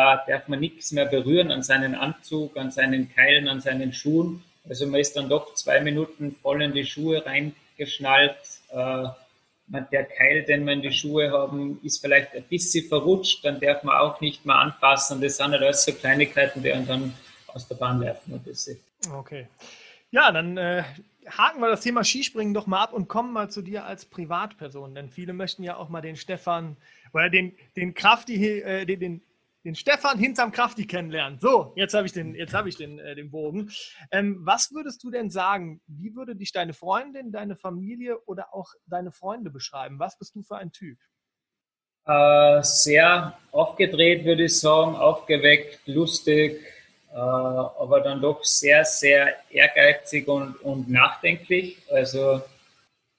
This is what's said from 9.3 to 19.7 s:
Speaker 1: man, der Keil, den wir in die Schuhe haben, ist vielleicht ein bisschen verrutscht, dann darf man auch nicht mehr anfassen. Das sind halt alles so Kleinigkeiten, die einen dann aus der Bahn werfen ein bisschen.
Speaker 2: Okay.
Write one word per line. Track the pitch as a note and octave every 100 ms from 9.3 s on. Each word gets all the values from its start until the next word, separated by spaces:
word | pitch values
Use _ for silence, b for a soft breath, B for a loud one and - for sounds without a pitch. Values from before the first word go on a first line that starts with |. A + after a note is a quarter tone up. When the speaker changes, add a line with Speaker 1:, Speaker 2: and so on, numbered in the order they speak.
| _ _ _ -
Speaker 1:
man, | C#3 C3
der | C#3
Keil, | C3+ - C3 D3+
den | D3 C#3+ C#3+
wir |
in | C#3
die | C#3
Schuhe | C3 D3+ D3+ D3
haben, | C#3 C#3 C#3+ C#3+ C#3+
ist | D3 -
vielleicht | C#3+ C#3 -
ein | B2+
bisschen | C3 F3 - E3 D#3+
verrutscht, | D3+ C#3+ F#3+ F#3 -
dann | D3 C#3
darf | C#3+ C#3+
man | C#3+ C3+
auch | D3 D3+
nicht | D3+ - C#3+
mehr | C3+
anfassen. | C#3+ - C3+ C3+ - C3+
Das | C#3 C#3
sind | C#3+
halt | C#3+
alles | C3+ C#3+
so | -
Kleinigkeiten, | - - D3 D3 - C#3 C#3
die | C3
einen | C3+ B2+
dann | C3 C3 - b b -
aus | B2+ -
der |
Bahn | B2 B2+ B2
werfen | A#2+ A2+ -
ein | B2+
bisschen. | B2+ B2 - B2 _ - E3+
Speaker 2:
Okay. | C#3 B2 D3 A#2+ _ B